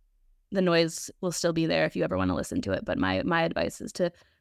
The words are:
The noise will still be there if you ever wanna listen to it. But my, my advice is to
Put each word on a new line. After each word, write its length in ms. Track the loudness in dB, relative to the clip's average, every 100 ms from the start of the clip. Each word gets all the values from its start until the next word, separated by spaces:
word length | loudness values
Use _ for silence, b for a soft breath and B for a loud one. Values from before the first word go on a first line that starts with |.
| _ _ _ _ -6
The 100 | 0
noise 480 | 4 4 2 -2 -12 -6
will 100 | -4
still 220 | 0 0
be 120 | 2 2
there 200 | 2 2
if 100 | 0
you 80 |
ever 140 | 0 0
wanna 180 | 2 0
listen 260 | -2 -2
to 100 | -2
it. 140 | -2 -2
But 120 | 0
my, 240 | 0 0
my 180 | 0 0
advice 400 | 0 -2 -4 -6
is 100 | -8
to 180 | -2 -4 -4 b b